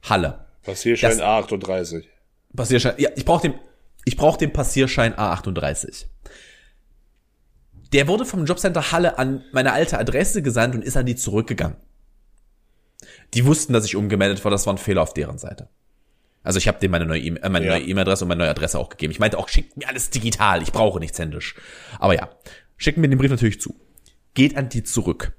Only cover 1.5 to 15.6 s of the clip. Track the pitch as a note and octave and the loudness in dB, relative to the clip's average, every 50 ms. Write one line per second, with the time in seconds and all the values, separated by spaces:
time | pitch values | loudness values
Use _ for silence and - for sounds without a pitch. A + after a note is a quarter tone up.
1.5 | A2 G2 F#2 F#2+ F#2 F#2 F2+ D#2+ E2 E2 D#2+ _ _ _ _ _ _ _ _ _ | -4 -6 -4 -4 -4 -4 -4 -6 -8 -10 -12 _ _ _ _ _ _ _ _ _
2.5 | _ - B2 A#2+ B2+ B2 A#2 C3 A#2+ - C#3+ - - - - - E3 E3+ - E3 | _ -6 -2 2 2 4 4 2 0 2 0 -2 -2 -2 0 2 2 2 2 0
3.5 | B2+ - - - - _ _ - _ - - - - - - D3+ D#3+ - E3 D3 | -2 -4 -10 -18 -20 _ _ -20 _ -6 -4 -4 -2 4 4 4 4 4 0 0
4.5 | - D3+ C#3 - - C3+ C3 C3 - - A#2+ A#2 - - G#2+ G2 E2+ F#2+ - G#2 | 0 0 0 0 2 2 2 2 4 2 2 2 2 -2 -2 -2 -2 -4 -4 -4
5.5 | F#2 - D2+ - - - - - - - - - - - - - - - - - | -4 -2 -2 -2 -4 -4 -8 -10 -12 -14 -14 -16 -16 -16 -20 -20 -20 -20 -20 -20
6.5 | - - _ - _ _ _ _ _ _ _ _ _ _ _ _ _ _ _ _ | -20 -20 _ -20 _ _ _ _ _ _ _ _ _ _ _ _ _ _ _ _
7.5 | _ _ _ _ _ - - - - C#3 C#3 D3 F#3 A3 B3+ C4 - F#3+ D#3+ C#3+ | _ _ _ _ _ -20 -12 2 4 4 4 4 2 0 0 -2 -2 -4 -2 -2
8.5 | F3+ - - F#3+ E3+ E3+ C#3+ - - E3 F3 E3+ - - C3 C3 C3+ C3+ - - | -2 0 0 0 0 0 -2 0 0 2 2 2 2 0 -2 -2 -2 -4 -8 -4
9.5 | - C3 C3+ D3 A2 B2 E3 E3 F3 B2 A2 - - C3 F3+ F#3+ - G#3+ D3 C3+ | 0 2 2 2 2 2 0 0 0 -2 0 0 0 2 2 2 2 2 0 0
10.5 | A2+ A2 A2+ B2 B2+ A#2 - B2+ - - - B2 A#2+ B2 - - - G#2+ A2+ - | 2 2 2 2 0 -2 -4 0 0 2 2 2 0 -2 -4 -2 0 -2 0 -2
11.5 | A#2+ - - - - - - - _ _ _ _ _ _ _ _ _ _ _ _ | -4 -4 -4 -6 -6 -8 -16 -20 _ _ _ _ _ _ _ _ _ _ _ _
12.5 | _ _ _ _ _ _ _ _ _ _ - - - - - _ - A#2+ A#2+ C3+ | _ _ _ _ _ _ _ _ _ _ -20 -20 -20 -20 -20 _ -2 2 4 4
13.5 | D#3 D#3 - - B2+ A2+ G#2+ G#2 - G2 G#2 G#2 G#2+ G2+ F#2+ G2+ G2+ G2 - G#2+ | 4 4 2 2 2 2 2 2 -2 -2 0 0 2 2 2 2 0 0 0 0
14.5 | G2+ G2+ - - G2 F#2 - - G2 F#2 D#2+ D#2 - - D2 D2 - - - - | 0 0 0 -2 -2 -2 -2 0 2 2 2 0 -2 -6 -6 -6 -8 -12 -12 -14
15.5 | - - | -14 -16